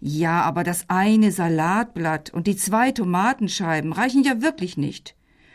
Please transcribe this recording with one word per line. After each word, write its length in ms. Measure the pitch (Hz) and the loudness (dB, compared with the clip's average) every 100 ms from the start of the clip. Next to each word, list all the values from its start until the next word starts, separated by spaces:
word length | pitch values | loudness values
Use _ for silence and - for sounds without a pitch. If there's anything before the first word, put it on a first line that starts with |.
Ja, 420 | 139 151 165 170 | -6 0 2 2
aber 200 | 165 170 | 2 0
das 220 | 175 175 - | -2 -4 -2
eine 440 | 185 202 220 214 | 2 4 6 4
Salatblatt 1000 | 190 170 160 165 202 240 175 165 156 - | 2 0 2 2 0 -2 -4 -4 -4 -6
und 140 | - 185 | -4 -2
die 100 | 196 | -2
zwei 360 | - 214 254 | 0 0 0
Tomatenscheiben 1000 | 262 202 175 214 262 196 - 170 156 156 | 0 0 2 0 0 -4 -2 -2 -2 -2
reichen 300 | 175 254 262 | -2 0 2
ja 200 | 269 240 | 2 0
wirklich 340 | 294 - 180 - | -2 -2 -6 -4
nicht. 400 | 143 - - - _ _ _ | -6 -6 -16 -20 _ _ _